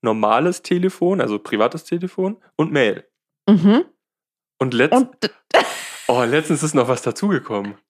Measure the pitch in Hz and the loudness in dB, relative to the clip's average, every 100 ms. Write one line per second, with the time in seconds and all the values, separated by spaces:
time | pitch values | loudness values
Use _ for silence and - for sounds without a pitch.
0 | 117 110 107 113 170 180 - 180 185 - | 0 0 2 2 2 -2 -2 0 0 0
1 | 170 190 120 104 - 107 113 165 - 175 | -2 0 -2 -4 -4 -2 -2 -2 -8 -6
2 | 180 - 185 220 _ - 156 147 117 - | -6 -6 -6 -6 _ -4 -2 2 0 0
3 | - _ _ _ - 196 180 226 370 _ | -10 _ _ _ 2 4 6 4 2 _
4 | _ _ _ _ _ _ 131 123 143 247 | _ _ _ _ _ _ -4 2 2 4
5 | 247 _ 202 _ _ - - - - - | 2 _ -10 _ _ -2 0 -8 -14 -14
6 | - 120 120 143 156 143 156 147 120 127 | -2 0 2 0 0 -2 0 0 0 -2
7 | - 113 202 170 - 107 101 101 _ | -4 -4 -2 -2 -4 -8 -8 -14 _